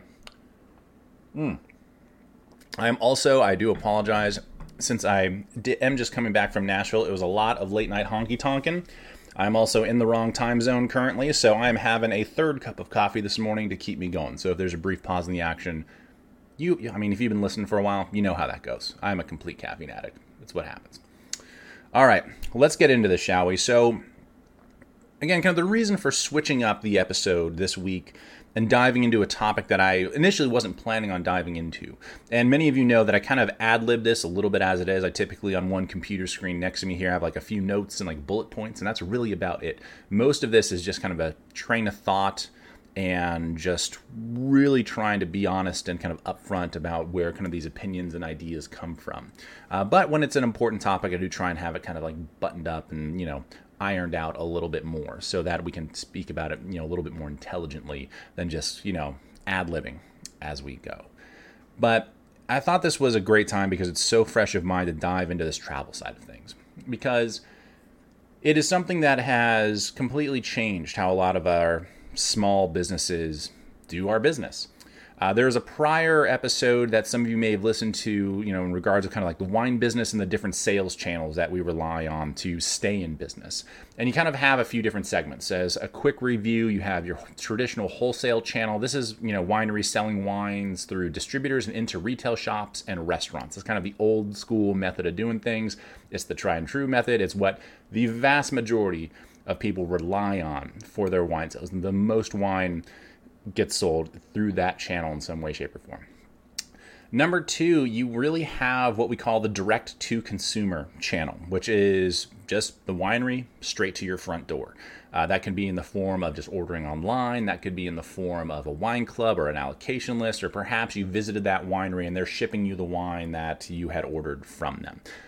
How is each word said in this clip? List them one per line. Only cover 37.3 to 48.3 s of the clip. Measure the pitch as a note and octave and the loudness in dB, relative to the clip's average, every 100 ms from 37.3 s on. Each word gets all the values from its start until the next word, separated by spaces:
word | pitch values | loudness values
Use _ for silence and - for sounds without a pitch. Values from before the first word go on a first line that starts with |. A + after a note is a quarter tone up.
a | - | -4
few | - G#2+ | -4 -2
notes | F#2+ G2+ G2+ - | 0 0 -2 -6
and, | F#2 | -6
like, | D2+ C#2+ | -6 -2
bullet | G#2+ - | -2 -2
points, | - G#2+ F2 | -8 -10 -6
and | F#2+ | -6
that's | - | -6
really | F2 A#2+ A#2 | -4 -2 -2
about | F#2 F2+ E2+ | -2 -2 -4
it. | D#2+ - - - - | -6 -8 -12 -20 -2
Most | G2+ C3 C#3+ | 2 4 4
of | B2 | 4
this | A2 G2+ | 4 4
is | F2+ | 0
just | F2 - | -4 -4
kind | F#2+ | -4
of | E2 | -2
a | D#2+ - - | -2 -4 -14
train | - - A#2 G#2+ | -12 -2 0 0
of | G2+ | -2
thought | - G2 G2 - - - - - - | 0 2 0 -2 -10 -16 -20 -20 -14
and | - F#2 F2+ F2 E2+ E2 E2 | -4 -2 0 0 -2 -4 -2
just | F2+ E2+ - - - A#2 A2+ | -2 -2 -4 -8 -16 -12 -8
really | A#2+ C3+ C#3 C#3+ C3+ | -4 4 6 6 4
trying | G#2+ - G#2+ G2+ | 2 -2 0 0
to | |
be | F2 G2 G2 | 0 0 0
honest | F#2 F#2 F2 - | 0 0 -4 -6
and | F2 | -6
kind | F2 | -6
of | E2 | -6
upfront | - F#2 - F#2+ F2 E2+ | -8 -8 -4 -4 -2 -4
about | E2 E2 E2 | -4 -4 0
where | F#2 E2+ | 2 2
kind | - F#2 | 0 -4
of | |
these | E2+ | -4
opinions | D#2 - G2+ F#2 F2+ | -6 -8 -6 -4 -6
and | E2+ | -6
ideas | E2 | -8